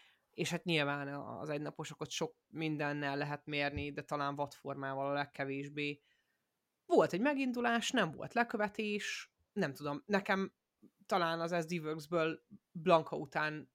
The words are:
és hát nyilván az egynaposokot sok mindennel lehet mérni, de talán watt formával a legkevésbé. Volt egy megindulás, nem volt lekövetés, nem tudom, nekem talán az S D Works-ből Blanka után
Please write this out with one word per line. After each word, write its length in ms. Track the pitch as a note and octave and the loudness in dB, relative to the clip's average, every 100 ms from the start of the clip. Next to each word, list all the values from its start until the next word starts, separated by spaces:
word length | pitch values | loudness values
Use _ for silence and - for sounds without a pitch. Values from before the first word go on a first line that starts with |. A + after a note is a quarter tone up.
| - _ _ | -20 _ _
és 200 | - D#3 | -4 -2
hát 140 | E3 | -2
nyilván 440 | F3+ D#3+ C#3+ C#3+ C#3 | 2 4 4 0 -4
az 340 | C#3+ - A#2 D3+ | -8 -8 -8 -6
egynaposokot 600 | D3 D3+ - D3+ D3+ D3+ | -4 -6 -8 -10 -8 -6
sok 240 | - D#3+ - _ | -4 -4 -6 _
mindennel 720 | D#3 D#3+ D3 D3 D3 C#3+ C#3+ | -4 -2 0 0 0 -2 -2
lehet 300 | D3 D3 - | -2 -4 -4
mérni, 460 | D3 C#3+ D3 D3 | 0 0 0 -6
de 100 | C#3+ | -6
talán 320 | C#3+ D3 C#3 | -4 -2 -2
watt 200 | C#3+ C#3+ | -2 -4
formával 520 | - C#3+ C#3 C3+ C3+ C#3 | -6 -8 -6 -4 -2 0
a 60 | |
legkevésbé. 880 | C#3+ C#3+ - C#3 C#3 C#3+ D3 D3 C#3+ _ _ _ _ _ _ _ _ - | 0 -2 -4 -4 -4 -6 -4 -4 -4 _ _ _ _ _ _ _ _ 2
Volt 260 | E4 D#3+ | 6 6
egy 80 | F3+ | 4
megindulás, 720 | C#4 C#4 C4 A#3+ A#3 A#3 - | 2 2 0 0 2 2 2
nem 200 | B3+ E3+ | 2 2
volt 220 | B2+ A2 | 0 -4
lekövetés, 1000 | A#3 A#3 G#3+ G#3 - G#3+ G#3 - - - _ _ | 0 0 0 -2 -2 -2 -2 -2 -6 -10 _ _
nem 220 | G3+ D#3 | -2 0
tudom, 280 | C3 D3 C#3+ - | 0 -4 -4 0
nekem 460 | G3 G3 F#3+ G3 _ _ _ - _ - | 0 2 0 0 _ _ _ -20 _ 0
talán 340 | G3 E3 E3 | 2 2 0
az 240 | E3 F3 | 0 0
S 20 | D#3+ | 0
D 180 | F3 | -2
Works-ből 600 | D#3 D#3+ C#3+ E3+ D#3+ - _ G#3 _ | -2 -4 -2 2 2 0 _ -20 _
Blanka 440 | F3 E3 E3 D#3+ D3+ | -2 6 6 6 -4
után 540 | D#3 D#3+ D3+ D3+ - | -4 -2 -2 -2 -10